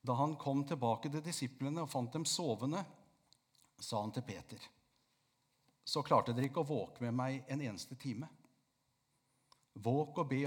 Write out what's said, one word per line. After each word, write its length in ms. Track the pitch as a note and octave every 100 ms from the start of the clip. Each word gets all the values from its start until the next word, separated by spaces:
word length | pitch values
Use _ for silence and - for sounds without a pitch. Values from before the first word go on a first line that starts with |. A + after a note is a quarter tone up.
Da 160 | - B2
han 220 | D3 D3+
kom 220 | C#3+ C#3
tilbake 460 | C#3+ D#3+ A#2+ A2+ D3+
til 80 | D3+
disiplene 640 | D#3 E3 B2+ - C3+ D#3+
og 80 | D3+
fant 200 | C#3 A#2+ D#3+
dem 80 |
sovende, 560 | D#3+ - E3 G#2+ B2+ E3+ F3 - - _ _ - _ _ _ _
sa 240 | - A2
han 120 | G#2+ C3
til 80 |
Peter, 400 | A#2+ F#2 - A2+ - _ _ _ _ _ _ _ _ _ _ _
«Så 160 | - D#3
klarte 280 | C#3 C3+ G2+
dere 160 | A#2+ C3+
ikke 160 | C#3+
å 40 | D3
våke 360 | C#3+ F#2+ -
med 80 | A#2+ A#2+
meg 320 | C3 C3+ C3+
en 140 | C#3 C#3
eneste 280 | G2 - C3
time. 300 | C#3+ A2 D#3 - _ _ _ _ _ _ _ _ _ _ _ - _ -
Våk 480 | G#2 C3+ D3+ D3+
og 80 | D3
be 80 | C3+